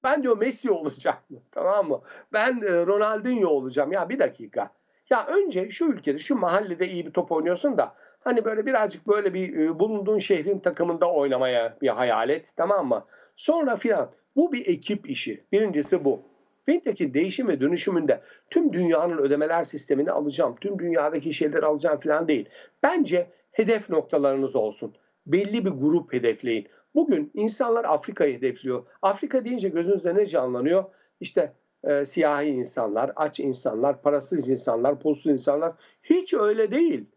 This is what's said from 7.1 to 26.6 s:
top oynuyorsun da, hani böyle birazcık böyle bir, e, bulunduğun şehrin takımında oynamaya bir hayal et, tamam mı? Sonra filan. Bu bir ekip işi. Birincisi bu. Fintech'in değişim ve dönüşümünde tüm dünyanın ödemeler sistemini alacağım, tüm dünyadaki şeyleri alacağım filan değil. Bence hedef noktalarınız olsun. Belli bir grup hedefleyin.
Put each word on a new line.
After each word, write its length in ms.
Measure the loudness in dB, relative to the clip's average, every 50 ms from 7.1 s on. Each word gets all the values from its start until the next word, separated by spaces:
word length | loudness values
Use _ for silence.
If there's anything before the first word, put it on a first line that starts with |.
top 200 | -2 -2 -2 0
oynuyorsun 460 | -2 0 0 0 -2 0 0 0 2
da, 180 | 2 0 -2 -4 _ -20 -20 _ _
hani 260 | _ 0 0 0 0
böyle 200 | 0 -2 -2 -2
birazcık 420 | 0 2 2 2 0 -2 -8 _
böyle 260 | 0 0 2 2 0 0
bir, 260 | -2 -4 -4 0 0
e, 200 | 0 0 2 2
bulunduğun 400 | 0 0 2 -2 0 0 0 0
şehrin 400 | 2 2 0 2 2 -2 -2 0
takımında 520 | 0 -2 0 0 -2 -2 2 2 2 2
oynamaya 680 | 2 2 2 2 2 2 2 2 2 0 0 -2 -4 -2
bir 60 | 0
hayal 420 | 0 2 2 2 2 2 2 2 0
et, 240 | 0 -2 -4 -12 _
tamam 320 | -4 0 0 2 0 2
mı? 180 | 0 -2 -2 -2 _ -20 -20 -20 _ _
Sonra 400 | _ 0 0 2 2 2 0 -2
filan. 360 | -2 0 0 0 0 0 -4 -8 _ _ _ _
Bu 180 | 2 2 2 0
bir 120 | -4 -2
ekip 420 | -2 -2 -2 -2 -6 -6 -6 -4 -8
işi. 340 | -8 -8 -6 -8 -10 -10 _ _
Birincisi 540 | 0 2 2 2 0 -2 0 0 0 2 2
bu. 160 | 0 0 -2 -6 -20 _ _ _ _ _ _ _
Fintech'in 480 | 0 0 0 0 -4 -4 -2 -4 -2 0
değişim 340 | 0 -2 -2 -2 -4 -2
ve 140 | -2 0 0
dönüşümünde 600 | 0 0 0 0 -2 0 -2 0 2 0 0 -2 -2 -20 -20 -20 _ _
tüm 240 | 0 2 2 2 2
dünyanın 440 | 2 2 2 2 2 2 0 0
ödemeler 460 | 0 2 2 2 2 2 0 0 0 -2
sistemini 480 | -4 -8 -14 -2 -2 0 0 2 0
alacağım, 440 | 0 -2 -2 -2 0 0 -2 -2 -2 -4
tüm 180 | -6 -6 -6 -4
dünyadaki 540 | -2 -2 0 0 0 0 -2 -2 -4 -4 -2
şeyleri 320 | 0 -2 0 0 0 2
alacağım 340 | 2 0 0 0 0 -2 0
filan 280 | 0 0 0 0 2
değil. 220 | 0 0 0 0 -6 -14 -20 -20 -20 _ _ 0
Bence 440 | 2 2 2 0 2 2 0 0 -2 _ _ _ _
hedef 380 | _ 0 2 2 2 0 0 0
noktalarınız 680 | 0 0 0 0 0 2 2 2 2 2 -2 0 0
olsun. 380 | 0 -2 -2 -4 -8 -12 -14 -14 _ _ _ _ _ _
Belli 400 | 0 0 0 2 0 -2 -2 -2
bir 60 | -2
grup 420 | -2 0 2 2 2 2 0 -2 -4
hedefleyin. 540 | 0 0 0 0 0 -2 -2 -2 -2